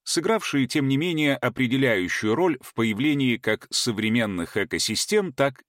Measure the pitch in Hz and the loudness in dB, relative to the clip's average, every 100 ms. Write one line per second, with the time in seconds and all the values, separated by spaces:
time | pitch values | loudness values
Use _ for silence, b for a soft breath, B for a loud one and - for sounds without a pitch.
0 | - - 165 220 - 143 127 156 135 135 | -4 -2 0 0 0 0 0 2 2 2
1 | 175 160 147 135 123 - 127 131 131 104 | 0 0 0 0 -2 0 0 2 2 2
2 | 90 - 107 123 180 143 - - 113 104 | 0 -2 0 2 2 0 -6 -2 -2 0
3 | 147 143 131 117 - 110 - - 123 101 | 0 2 2 0 0 -2 -2 -4 -2 0
4 | 110 120 110 92 82 107 95 82 - 107 | 2 2 0 -4 -4 -4 -2 -2 -2 -4
5 | - 214 185 135 139 131 | 0 0 0 0 -2 -2